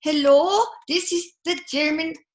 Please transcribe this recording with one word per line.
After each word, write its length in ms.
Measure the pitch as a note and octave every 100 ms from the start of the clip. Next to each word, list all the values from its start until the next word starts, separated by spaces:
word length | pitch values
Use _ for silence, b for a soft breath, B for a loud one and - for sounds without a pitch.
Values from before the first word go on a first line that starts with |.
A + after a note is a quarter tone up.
Hello, 600 | D4+ D4+ C#4 C#4 E4+ G4+ A#4+ - -
this 240 | E4 F4+
is 180 | F4 E4+ _
the 120 | - E4+ -
German 420 | C4+ D4+ D4+ D#4+ D#4 _